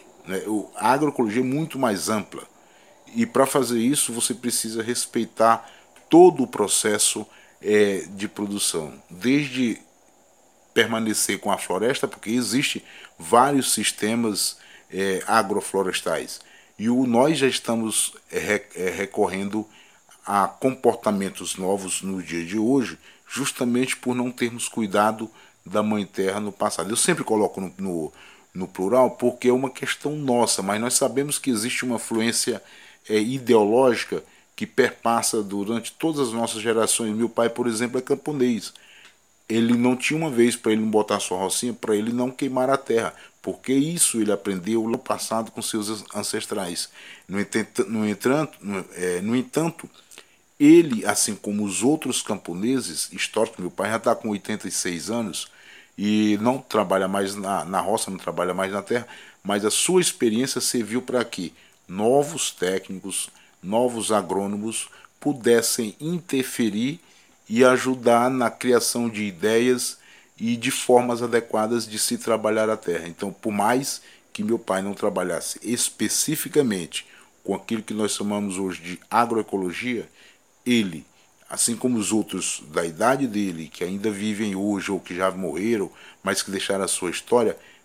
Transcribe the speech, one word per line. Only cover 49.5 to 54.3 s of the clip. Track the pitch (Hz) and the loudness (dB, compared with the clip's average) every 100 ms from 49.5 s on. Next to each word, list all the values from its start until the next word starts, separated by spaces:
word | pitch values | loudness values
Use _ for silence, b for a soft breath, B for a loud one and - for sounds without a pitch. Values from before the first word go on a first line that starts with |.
| - 165 - - - B B B B _ _ | -2 -2 -4 -16 -20 B B B B _ _
ele, | 143 170 165 113 104 | 10 10 8 2 0
assim | 104 - 101 | 0 0 -2
como | - 104 | -4 -4
os | 104 92 | -2 0
outros | 113 156 131 120 | 2 2 -2 -6
camponeses | - 101 - 87 110 135 92 80 - | -4 -6 -6 -4 0 0 -2 -8 -8
históricos, | 92 - - 113 - | -6 -4 0 -2 -2
meu | 90 | -10
pai | - 101 | -4 -2
já | 113 | 0
tá | 123 | 2
com | 113 | 0
oitenta | 113 | 0